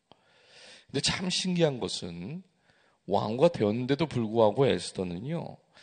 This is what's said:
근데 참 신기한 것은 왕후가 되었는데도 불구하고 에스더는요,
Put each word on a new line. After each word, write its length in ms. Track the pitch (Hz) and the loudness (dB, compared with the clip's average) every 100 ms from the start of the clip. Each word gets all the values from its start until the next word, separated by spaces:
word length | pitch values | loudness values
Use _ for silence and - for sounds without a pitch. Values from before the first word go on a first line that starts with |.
| _ _ _ _ _ - - - - | _ _ _ _ _ -20 -20 -20 -6
근데 140 | 135 | -2
참 280 | - - 185 | -2 -2 -2
신기한 500 | - 185 175 156 123 | -2 0 2 2 2
것은 640 | 98 - 90 85 98 175 - _ _ _ _ _ - | -4 -6 -8 -10 -10 -12 -14 _ _ _ _ _ -2
왕후가 420 | 101 110 123 170 | -2 0 2 2
되었는데도 580 | - 104 117 127 143 156 | 4 0 0 0 0 0
불구하고 600 | 123 107 113 107 104 131 | -2 0 4 6 6 2
에스더는요, 880 | 90 - - 90 87 131 165 - - _ - | 2 -2 -6 -6 -6 -6 -8 -8 -14 _ -20